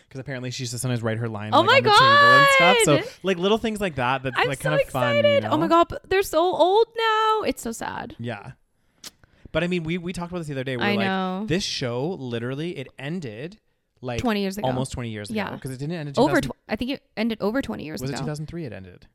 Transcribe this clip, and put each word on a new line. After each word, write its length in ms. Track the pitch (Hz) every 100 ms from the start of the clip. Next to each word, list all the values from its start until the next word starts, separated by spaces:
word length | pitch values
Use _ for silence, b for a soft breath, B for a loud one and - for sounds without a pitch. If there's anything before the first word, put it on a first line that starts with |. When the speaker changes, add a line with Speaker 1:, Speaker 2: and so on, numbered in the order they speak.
| b
Speaker 1:
'Cause 80 | 135
apparently 280 | 127 131 127
she 140 | 123
used 80 | 123
to 80 | 117
sometimes 220 | 127 120
write 160 | 113 110
her 100 | 117
line, 220 | 107 107
Speaker 2:
Oh 60 | 277
Speaker 1:
like, 60 | 359
Speaker 2:
my 120 | 539
Speaker 1:
on 60 |
the 60 | 480
table 160 | 415 539
and 420 | 571 571 571 554 539 523 494 494
stuff. 180 | -
Speaker 2:
God. 0 |
Speaker 1:
So, 160 | - -
like, 140 | 185 175
little 200 | 196 220
things 240 | 226 214
like 140 | 202 135
that. 280 | 123 135
That's, 140 | 131 123
Speaker 2:
I'm 80 | 466
Speaker 1:
like, 140 | 135
Speaker 2:
so 80 | 539
Speaker 1:
kind 120 | 554
of 60 | -
fun, 260 | - 587 587
you 40 |
Speaker 2:
excited. 260 | 587 571 -
Oh 120 | 302
my 60 | 320
Speaker 1:
know? 20 |
Speaker 2:
God, 180 | 330 339
but 200 | - -
they're 140 | 381
so 160 | 392 311
old 480 | 359 320 339 415 453 453
now. 460 | 453 440 440 440
It's 200 | - -
so 120 | 233
sad. 420 | 233 - 95 - -
Speaker 1:
Yeah. 340 | 117 104 - - _ _ _ _ - _ b b b
But 140 | 156 175
I 20 |
mean, 160 | 180
we, 140 | 156 175
we 160 | 170
talked 180 | 175 170
about 80 | 180
this 80 | 151
the 60 |
other 100 | 135
day. 140 | 131 123
We 60 |
Speaker 2:
I 80 | 202
Speaker 1:
were 60 | 202
like, 80 | 196
Speaker 2:
know. 400 | 190 185 185 214
Speaker 1:
"This 160 | 170 -
show, 420 | - 127 120 151
literally, 680 | 165 127 117 120 135 170 151
it 100 | 127 -
ended, 640 | 139 185 139 107 156 214 _ _ _ -
like, 200 | 127 120
Speaker 2:
Twenty 180 | 254 208
years 160 | 196 196
ago. 100 | 131
Speaker 1:
almost 260 | 127 131
twenty 160 | - 117
years 200 | 107 104
ago." 60 | 107
Speaker 2:
Yeah. 220 | - -
Speaker 1:
'Cause 140 | 131
it 80 | 131
didn't 160 | 143 175
end 140 | 147
in 60 | 139
Speaker 2:
Over 220 | 254 277
Speaker 1:
two 80 | -
thousand. 40 |
Speaker 2:
tw-, 40 | - -
I 60 | 214
think 140 | 254
it 120 | 285 _ -
ended 220 | 226 220
over 200 | 202 262
twenty 220 | 254 214
years 160 | 151 156
Speaker 1:
Was 80 | 131
it 40 |
Speaker 2:
ago. 80 | -
Speaker 1:
two 60 | -
thousand 180 | 151 156
three 160 | 170
it 80 | 147
ended? 360 | 98 95 - -